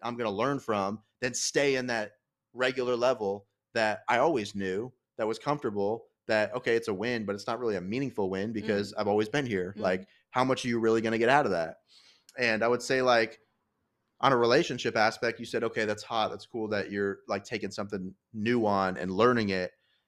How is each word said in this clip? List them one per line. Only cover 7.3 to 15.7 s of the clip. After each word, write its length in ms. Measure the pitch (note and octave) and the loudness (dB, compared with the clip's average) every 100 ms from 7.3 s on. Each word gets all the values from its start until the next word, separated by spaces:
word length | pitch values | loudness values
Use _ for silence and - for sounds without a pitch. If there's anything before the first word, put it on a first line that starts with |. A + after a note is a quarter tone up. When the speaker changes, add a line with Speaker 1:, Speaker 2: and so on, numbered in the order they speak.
Speaker 1:
it's 140 | G2+ A2+ | -6 -6
not 120 | A#2 | -4
really 180 | A#2+ G2 | -2 -2
a 40 | |
meaningful 480 | F2+ A#2 C#3 A2+ F#2+ | -2 -4 -4 -2 -2
win 220 | F#2+ G#2 | -2 -4
because 400 | A2 A2 G2+ G2+ | -4 -2 -2 -2
Speaker 2:
Mm-hmm. 80 | - | -2
Speaker 1:
I've 60 | G#2 | 0
always 220 | G#2 G#2+ | 2 2
been 160 | C3+ C3 | -2 -2
here. 260 | G2 F2+ | -2 -2
Speaker 2:
Mm-hmm. 100 | G#2 | -2
Speaker 1:
Like, 260 | G2+ F#2+ G2 _ _ | 0 0 -4 _ _
how 120 | B2+ | 0
much 220 | B2+ B2+ B2+ | 2 0 -2
are 20 | |
you 120 | A#2 | 0
really 220 | A2 A2+ | 2 4
gonna 160 | A2+ A2+ | 2 2
get 120 | A#2 | 4
out 160 | C#3+ C3 | 4 4
of 60 | |
that? 260 | F2 D#2+ E2 _ _ _ _ _ - | 0 -4 -8 _ _ _ _ _ -2
And 260 | B2 A2 | 0 2
I 40 | A2+ | 2
would 140 | B2 | 0
say, 200 | B2 C3 | 0 0
like, 380 | B2+ A#2 A2+ - _ _ _ _ _ _ _ - | 4 4 4 -2 _ _ _ _ _ _ _ 0
on 100 | C3 | 2
a 60 | B2+ | 4
relationship 580 | A#2 C3 E3+ B2 B2 A2+ | 4 4 2 -2 -2 2
aspect, 440 | A2 - A#2+ A2+ | 2 0 -4 -4
you 60 | A2+ | -6
said, 180 | A#2+ | -4
"Okay, 220 | A2+ | -2